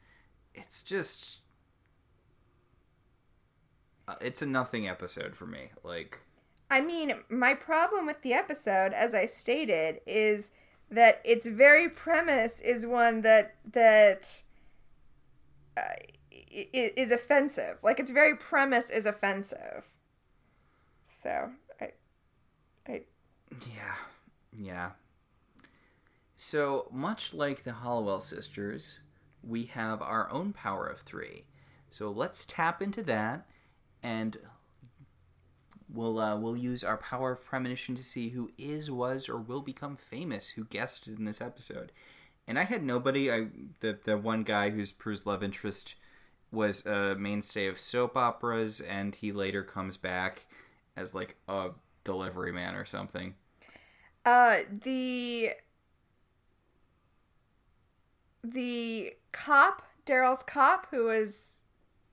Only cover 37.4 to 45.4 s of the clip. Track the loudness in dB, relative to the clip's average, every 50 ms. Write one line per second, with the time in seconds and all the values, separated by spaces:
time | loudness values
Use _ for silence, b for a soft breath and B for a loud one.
37.4 | -8 -8 -6 -6 -4 -4 -6 -8 -8 -8 -8 -8 -8 -8 -6 -6 -6 -6 -6 -8
38.4 | -8 -8 -10 -12 -10 -8 -8 -8 -6 -6 -4 -4 -2 -2 -2 -4 -6 -6 -8 -8
39.4 | -8 -8 -8 -8 -8 -8 -12 -10 -10 -12 -12 -12 -14 -14 -12 -10 -8 -8 -6 -6
40.4 | -6 -6 -6 -8 -12 -8 -6 -6 -6 -6 -6 -10 -10 -14 -10 -8 -6 -6 -6 -8
41.4 | -10 -10 -10 -12 -12 -12 -10 -12 -12 -14 b b b b b b b b b b
42.4 | _ -6 -2 -2 -2 -2 -2 -4 -2 -2 -2 0 0 0 0 2 2 2 0 0
43.4 | -2 -4 -8 -14 -18 -18 -14 -8 -6 -6 -6 -4 -2 -2 -2 0 0 -2 -2 -2
44.4 | 0 0 0 2 2 0 0 -2 -4 -4 -6 -6 -8 -8 -8 -6 -4 -4 -4 -2